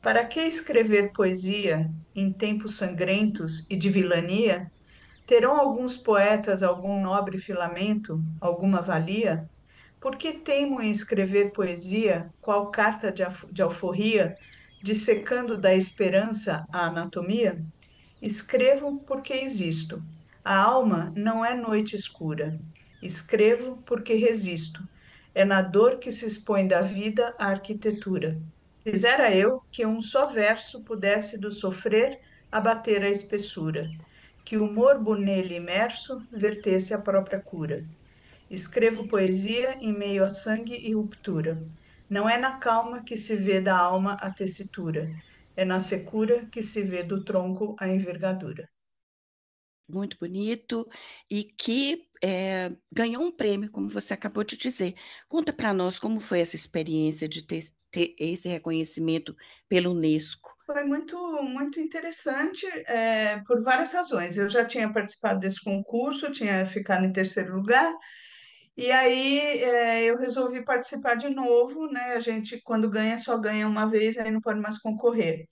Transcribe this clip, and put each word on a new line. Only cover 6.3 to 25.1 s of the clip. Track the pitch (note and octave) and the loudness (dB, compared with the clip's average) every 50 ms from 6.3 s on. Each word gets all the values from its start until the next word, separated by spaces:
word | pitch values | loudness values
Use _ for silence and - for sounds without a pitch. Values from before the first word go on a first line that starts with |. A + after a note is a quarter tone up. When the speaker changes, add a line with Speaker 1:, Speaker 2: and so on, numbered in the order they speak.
| G#3+ G#3 G#3+ A3 G3 F#3 F#3+ | 4 4 2 0 0 2 2
Speaker 1:
algum | F3+ F3+ F#3 F#3 G3 G3+ G3 | 2 2 0 -2 -2 -2 0
nobre | G3 F#3+ F#3+ G3+ G3 F#3+ F#3 | 0 2 0 0 0 -2 -6
filamento, | F#3+ - - F#3+ F3+ F3 E3+ F3 E3+ F#3+ G#3+ G#3+ G#3 G#3+ - E3 D#3+ D#3+ - - - | -8 -8 -6 -4 -2 -2 -2 -2 -2 0 0 0 -2 -2 -4 -4 -4 -4 -4 -6 -2
alguma | - F3 F3 F3 F#3 G3 G3 F3 | -2 -2 0 2 2 2 2 2
valia? | F3 F#3+ E3+ D#3+ E3 F3 G3 A3 A3+ F#3+ D#3+ D#3+ D#3+ - _ _ _ _ _ - - _ _ _ | 2 0 0 0 0 0 0 0 2 2 0 0 -4 -10 _ _ _ _ _ -20 -20 _ _ _
Por | - C4 C4+ | -6 -6 -6
que | - - D#4+ | -4 -6 -8
teimo | D#4 - - D4+ C#4+ C#4 C#4+ C#4+ C4+ B3 | -8 -6 -2 0 0 2 2 0 0 0
em | A3 G#3+ | 0 0
escrever | G#3 G#3 - - A3+ G3 F#3+ F#3+ G3 G3+ G3+ G3+ | 0 -2 -2 -2 0 0 0 2 4 2 2 2
poesia, | G3+ - G3 F#3 F3 F3 F#3 F#3 F#3+ A3 A3+ G3+ F3 E3+ E3 - - _ | 0 -2 -2 -2 -2 -6 -6 -4 -2 2 2 2 2 2 -2 -8 -14 _
qual | - - G3+ G#3 G3+ G#3 | -2 0 0 0 0 -2
carta | - - G#3 A3 A3 A3 - G3 | 0 2 2 2 2 0 -4 -4
de | F#3 F#3+ | -2 -2
af-, | F#3 F3+ F#3+ - - - | -4 -4 -4 -12 -16 -14
de | F3+ E3 | -2 0
alforria, | A#3 B3 - - - F3+ - F#3 G#3 A3 A3 G#3 F3 E3 - - - - - - - - _ _ | 0 0 0 -2 -4 -4 -2 0 0 2 4 4 2 2 -2 -10 -18 -20 -20 -20 -20 -20 _ _
dissecando | G3 G3 A3 G#3+ - - G#3+ G#3 G#3 - B3 B3 B3 A3+ A3+ | -2 -2 -2 0 4 2 2 2 2 -2 -2 -2 -2 -4 -4
da | F#3+ F#3+ F#3+ F#3 | 2 6 6 6
esperança | F#3+ F#3 - - - G#3 F3+ F#3 G3 G#3+ A3+ G#3+ G#3+ - G3+ D#3 D#3+ D#3+ - | 6 4 0 -2 0 0 4 4 2 2 2 -4 -4 -2 -2 -4 -4 -4 -6
a | - F3+ E3+ | -2 -2 -2
anatomia? | E3 E3+ E3+ F3 F3+ - F3+ E3+ F3+ G#3 A#3+ A#3 G3 F3 E3 D#3+ D#3+ - _ _ _ _ _ - _ _ _ | 0 -2 -4 -6 -4 -6 -6 -2 -2 0 2 2 2 0 -2 -10 -12 -12 _ _ _ _ _ -20 _ _ _
Escrevo | - G#3+ G#3+ - - - - B3 B3+ C4 C#4 C#4 D4 C#4+ C#4 C#4 - | -6 -6 -6 -6 -4 0 0 4 6 6 4 4 2 -4 -6 -6 -6
porque | - C4+ C4+ C4+ - C#4 | -6 -6 -6 -4 -6 -6
existo. | C4 C4+ C4+ A#3 G3 F3+ E3 D#3+ D#3+ - - - E3 - - - - - _ _ _ | -4 -4 -4 -4 -4 -2 -2 -2 -4 -6 -8 -10 -10 -12 -14 -16 -20 -20 _ _ _
A | _ - G3 | _ 2 4
alma | F#3+ G3 A3 B3+ C4 A#3 G#3+ F3+ E3 F3 - E3 | 4 4 6 4 4 4 4 2 2 0 -4 -4
não | G#3 G#3 A3 A3+ A3+ A3+ | -2 -2 0 0 0 -2
é | A#3+ B3 | -2 -2
noite | B3 A#3 A3 G#3+ G#3 G#3+ G#3 - | -2 -2 0 0 0 0 -2 -6
escura. | G3+ - - - - E3 D#3 D3+ D3+ D3 D#3 D#3+ D#3 D#3 - - - - - - - - | -8 -8 -10 -12 -8 -6 -6 -4 -4 -4 -4 -6 -8 -10 -14 -18 -20 -20 -20 -20 -16 -12
Escrevo | F#3 - - - - - G#3+ G#3 A3 A#3+ A#3 B3 C4 B3+ - - | -10 -10 -10 -2 0 4 6 6 6 6 4 0 -8 -10 -10 -4
porque | - A#3+ - - - A3+ | -4 -4 -4 0 0 2
resisto. | A3 A3+ A#3 A#3 G#3+ G3 F3+ E3+ E3 D#3+ D#3+ D#3+ D#3+ F#3+ - _ _ _ - | 4 4 4 2 2 -2 -4 -4 -4 -6 -8 -12 -14 -16 -16 _ _ _ -20